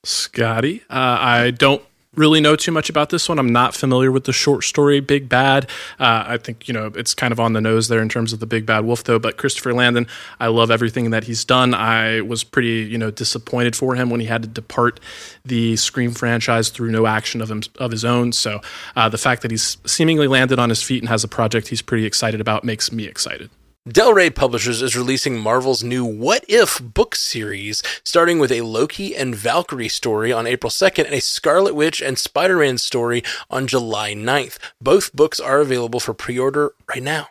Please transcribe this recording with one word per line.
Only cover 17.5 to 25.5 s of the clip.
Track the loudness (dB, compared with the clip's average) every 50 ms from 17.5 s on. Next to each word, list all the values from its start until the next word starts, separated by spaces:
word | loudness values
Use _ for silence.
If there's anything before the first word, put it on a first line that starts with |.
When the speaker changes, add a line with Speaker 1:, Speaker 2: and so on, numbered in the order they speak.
Speaker 1:
him, | -6 -8 -10 -10 _ -8
of | -6 -6
his | -4 -2 0
own. | 2 2 2 2 0
So, | -2 -2 -4 -4 -6 -8 -10 -14 -16 -16 -16 -6 0
uh, | 0 0 2
the | 0
fact | 0 0 0 0 0
that | -2 -6
he's | -4 -2 -4 -4 -6 _ -6
seemingly | -4 0 2 2 2 4 4 4
landed | 4 4 4 4 4 4 2
on | 2 2
his | 0 -2 -2
feet | -2 -4 -4
and | -2 -2
has | -2 -2 -2
a |
project | -4 -2 -2 0 0 0 -2 -2 -2
he's | -8 -8
pretty | -4 -2 -2 -2 -2
excited | -2 -2 -2 -2 -2 -2 -2
about | -2 -2 -2 -2 -2
makes | -4 -4 -4 -4 -6
me | -4 -8 -10
excited. | -10 -8 -8 -8 -8 -8 -12 -12 -18 _ _ _ _ _ _ _
Speaker 2:
Del | 2 4 6 6 8 8
Rey | 6 6 4
Publishers | 4 2 0 2 2 0 -2 -2 -2 -2
is | -2 -2 -2
releasing | -2 0 0 -2 0 0 -2 -4 -2
Marvel's | 0 0